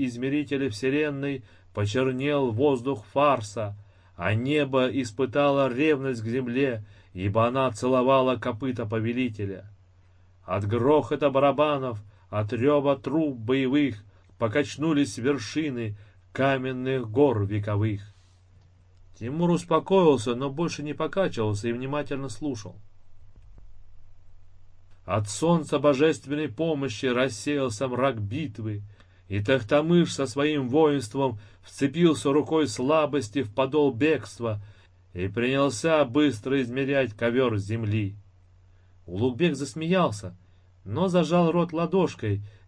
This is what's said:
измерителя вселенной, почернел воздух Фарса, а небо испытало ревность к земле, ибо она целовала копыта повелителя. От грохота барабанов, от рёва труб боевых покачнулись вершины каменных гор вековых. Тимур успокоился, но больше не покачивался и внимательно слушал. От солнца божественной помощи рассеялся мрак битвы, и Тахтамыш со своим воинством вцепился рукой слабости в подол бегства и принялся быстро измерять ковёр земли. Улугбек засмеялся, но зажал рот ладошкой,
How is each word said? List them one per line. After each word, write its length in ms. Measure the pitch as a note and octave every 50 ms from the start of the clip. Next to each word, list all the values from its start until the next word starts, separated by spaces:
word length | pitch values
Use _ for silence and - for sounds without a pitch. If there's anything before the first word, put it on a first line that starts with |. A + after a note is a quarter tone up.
| C3+
измерителя 640 | B2+ A#2+ A#2+ B2+ C3+ C#3 D3+ D3 C3+ C#3+ C3+ C3+ C3
вселенной, 720 | G#2+ - C3+ C3 C3+ D3 D3+ D3+ C#3+ C#3 C#3 C#3+ C#3 C3 - - - - _ - -
почернел 800 | G#2 G#2 G#2 G#2+ B2+ C3 C3 B2+ B2+ C3+ D3 D3 C#3+ C3+ B2
воздух 540 | A2 A2 C#3+ D3 C#3 A#2+ A#2 C3+ C#3 A2 - - -
Фарса, 640 | C#3 C#3+ D3 C3+ B2 A2 - - A#2+ G#2+ G2+ G2+ - - - _ _ _ - -
а 180 | - F2 F#2+ G#2+
небо 540 | A2 B2 C3+ D3 D3+ C#3+ C3+ C3 C3 B2+ B2+
испытало 840 | G#2+ C3+ B2+ - - - C3+ A2+ G#2+ C#3+ C#3+ C#3+ C#3 C#3 C#3 C3
ревность 500 | A#2+ B2+ D3+ D#3 D3+ C3+ C3+ C3+ B2+ A#2
к 40 | G#2+
земле, 580 | A2+ A#2 C3+ C3 A#2+ A#2+ C3 C#3+ C3 A#2 G#2+ G2+ - - - - - -
ибо 320 | F2+ F#2 G#2 G2+ A2+ A2+
она 260 | A#2+ B2+ C3+ C3 B2+
целовала 640 | A2 - B2+ B2+ C3 B2+ B2 C3 C3+ C3+ B2+ B2+ B2+ A2
копыта 480 | - C3 A#2 G#2+ C#3 C3 A#2+ A2+ A#2+
повелителя. 840 | G#2+ A2+ A2+ A2 A#2 A#2+ B2+ B2+ A#2+ G#2+ G#2+ G#2 G2 F#2+ F#2 - - - - _ _ _ _ _ _ _ _ _ _ _ _ _
От 220 | - F2+ G2+ G2+
грохота 640 | G#2 A2+ A#2 A#2+ C#3 D3+ D3+ - - D3+ C#3 D3 C#3+
барабанов, 720 | C3 C3+ C#3 C#3+ C3+ C3 D3+ D3+ D3 C#3 C3 B2+ A#2 G#2 - - - _ _ _
от 220 | G#2 G#2 G#2+ G#2+ B2
рёва 440 | A2+ B2 C#3+ D3 D3 C3+ C#3+ C#3 C3+
труб 400 | - C3 C3 E3 D#3+ D3 C3+ A#2+
боевых 640 | A2 A2 C3 C3+ C3+ B2+ C3 D3 D3 C3 G#2 - - - _ - _ _ - _
покачнулись 800 | A#2 A2 A2 D3 D3 D3 - C3 D3 E3 D#3 C#3+ C#3+ - - B2
вершины 800 | A2+ C3+ D3 C3 G#2+ - - D3+ D#3+ D3 B2+ A#2+ A#2 G#2+ G#2 - - - _ - _ _
каменных 800 | _ - C3 C#3 C3+ C3+ B2+ C3 C3 B2+ B2+ C3 C3+ C3 A#2+ A2
гор 340 | G#2+ C3+ D3 C#3 A#2 G#2+ G2+
вековых. 720 | F#2+ G#2+ G#2+ G2+ G#2+ G#2 G2+ G#2+ A2 G#2 G2+ - - - - - _ _ _ _ _ - - _ _ _ _ _ _ _ - - - - -
Тимур 320 | G#2+ B2 C#3 D#3+ F3 F3
успокоился, 840 | F3 D3+ - - E3 D#3+ - - F#3+ F#3+ F3+ D#3+ C#3 A#2+ G#2+ B2+ A#2+
но 160 | A#2+ C3+ C#3+
больше 320 | C3+ D3 F3 D#3 - -
не 120 | C#3+ D3+ C#3+
покачивался 760 | - D#3+ D3+ - G3 F#3+ D#3+ A2 A#2 A2 G#2+ G#2 G2+ A2 A#2+
и 60 | A#2
внимательно 560 | A#2+ B2+ C3+ C#3+ D3 D3 D3 D3 C3+ C3+ C3+
слушал. 480 | - - D3+ D3 B2+ G#2+ - - - - - - - - - - - - - - - - - - - - - - - - - - - - - - - - - - - - - - - - - - - - - - - - -
От 220 | - F#2 A2 G#2 G#2
солнца 520 | - - D#3 E3 E3+ E3 D3 - D#3 C#3
божественной 680 | C3+ D3 C#3+ B2+ D3+ D#3+ D3 - - C3 C#3+ D3 D#3 C3
помощи 580 | G#2 - D#3+ E3 D#3 C#3+ C#3 C3+ A2 - -
рассеялся 800 | C3 B2 B2 C3 C3 A2 - - D3 D3 C#3+ C3+ B2+ A2 - C3+ C3
мрак 340 | B2 A#2+ B2+ C#3 B2 A2
битвы, 640 | G#2 G2 A#2 D3+ E3+ B2 G#2 - A2 A2 G#2 G2+ G2+ - - - - - - - _ -
и 120 | F#2+ G2+ G#2
Тахтамыш 680 | A#2 C3+ C3 A2 - D3+ D3 D#3 E3 F3 F3 E3 - -
со 120 | - C#3
своим 440 | C3 - C#3+ C#3+ D3+ D3+ D3 C3 A#2+
воинством 720 | B2 D#3 D#3+ D3+ C#3+ C#3 A#2 G#2 A#2 C3+ C#3 C3 A2 - - - - -
вцепился 680 | - - - - C#3 C#3 C3 E3 F3 E3 D3 - - C#3+
рукой 360 | C#3 D3+ C#3 - D#3+ D#3+ D3+ C3
слабости 760 | - - B2+ C3+ D#3 D#3+ D3+ C#3 C3 C#3+ A2+ G#2 - C#3 C3+
в 100 | G#2+ -
подол 400 | - C3 C3+ C3+ D3+ D3 C#3+ B2
бегства 680 | A2 C#3+ D#3 D#3 B2+ G#2+ - - - A#2 A2+ G#2+ G#2 - - - - - _ _ _ _ _ -
и 140 | F2+ F2+ G2
принялся 800 | G2+ A#2+ A#2 B2+ C3+ C3+ C#3 C#3+ A#2+ G#2 - E3 D#3+ D3+ C#3+
быстро 560 | B2 A#2 D3 D3+ C#3+ A#2+ G#2 - C3 C3+ C#3
измерять 520 | C3 A#2 A#2+ C3+ C#3 C3 C#3+ C#3 C3 A#2 G#2
ковёр 440 | G2+ A#2 A#2+ A#2+ C3 C3 B2 A2 G2+
земли. 580 | G2 F#2+ A2+ A#2 A2+ G2+ G#2+ A2 G#2 F#2+ G2+ - - - _ _ _ _ _ _ _ _ _ _ _ _ - - -
Улугбек 500 | - F2 F#2+ A#2 C3 B2 A2+ E3+ E3+ C#3+
засмеялся, 800 | B2+ C#3+ C#3 - D#3+ D#3+ E3 F#3 F#3 E3+ C3+ G#2+ - - F2+ F2 - - _ _ _ _ _ _ _ _
но 220 | F#2 G#2 C#3+ F#3 F#3+
зажал 440 | F3 F3+ D#3+ C#3+ E3+ F3 F3 E3
рот 220 | D#3+ F3 E3+ E3+ D#3
ладошкой, 680 | D#3+ E3+ D#3+ E3 F#3+ E3+ - - - - G#2+ G2+ G2+ G#2 - - - -